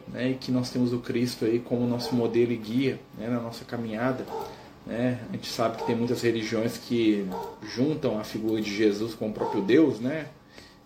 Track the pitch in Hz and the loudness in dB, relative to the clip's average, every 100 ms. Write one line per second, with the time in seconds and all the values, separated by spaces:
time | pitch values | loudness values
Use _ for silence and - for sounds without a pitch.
0 | - 104 127 131 - 127 123 131 123 120 | -12 -4 -2 -2 0 0 0 0 0 0
1 | - 120 123 - 113 120 - 123 123 120 | -2 0 0 0 0 0 0 0 2 0
2 | - 123 113 117 120 113 107 120 135 - | 0 2 4 4 4 2 -2 0 0 -2
3 | - - 110 123 117 - - 120 113 107 | -10 -10 -4 -4 -4 -10 -8 -6 -4 -2
4 | 127 120 101 - - - - - - 110 | -2 -2 -4 -8 -8 -14 -18 -16 -8 -2
5 | 123 120 101 98 - - 113 - - 113 | 0 -2 -6 -8 -6 0 0 0 0 2
6 | 120 117 120 113 110 113 117 120 - 120 | 2 2 2 2 0 0 0 -2 -2 2
7 | 110 104 95 92 - - 107 113 147 151 | 4 4 0 -6 -8 -10 -8 0 0 2
8 | 127 107 107 110 110 110 104 101 107 101 | 0 -2 -4 -4 0 0 0 4 4 4
9 | 113 - 107 107 110 107 98 131 156 107 | -2 -4 -4 -2 -2 0 6 6 6 4
10 | 123 156 139 - - - - - | -4 -4 -8 -14 -20 -20 -20 -20